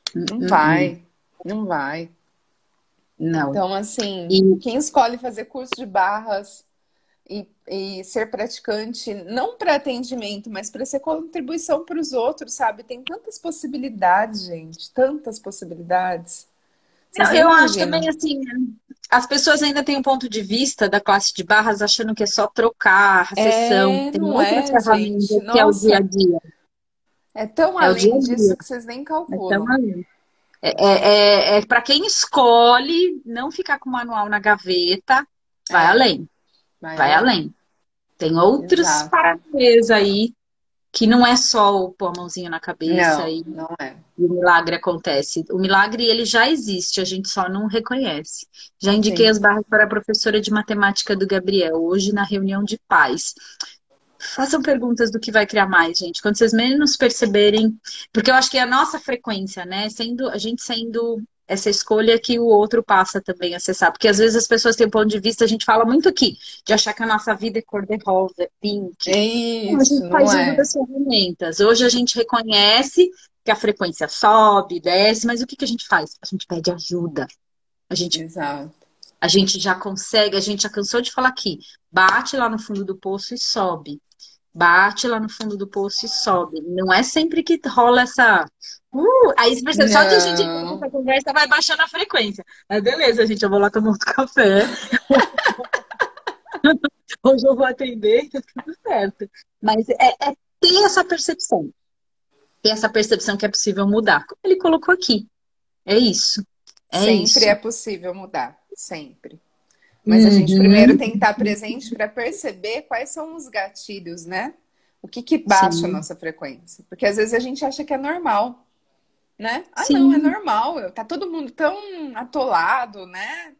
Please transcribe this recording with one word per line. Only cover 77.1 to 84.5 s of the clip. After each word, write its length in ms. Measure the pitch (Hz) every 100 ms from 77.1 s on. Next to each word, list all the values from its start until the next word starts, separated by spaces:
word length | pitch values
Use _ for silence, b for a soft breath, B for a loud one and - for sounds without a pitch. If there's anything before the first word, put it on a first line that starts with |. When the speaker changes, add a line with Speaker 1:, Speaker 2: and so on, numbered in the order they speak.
| 147 - _ _ _ _ _ -
Speaker 2:
A 60 | 180
gente 260 | 175 165
Speaker 1:
Exato. 520 | 160 170 143 143 156 - _ _ - _
Speaker 2:
a 60 | 180
gente 280 | 196 190 185
já 160 | 190
consegue, 640 | 190 202 196 - 220 208 196
a 60 |
gente 220 | 202 202
já 60 | 208
cansou 300 | 208 202 240
de 120 | 240
falar 160 | - 262
aqui, 300 | 254 196 156 B B _
bate 460 | 180 185 220 247 269
lá 140 | 233
no 100 | 220
fundo 240 | 214 202
do 140 | 190 190
poço 360 | 190 196 -
e 40 | 247
sobe. 640 | - 220 185 160 147 147 _ b b b _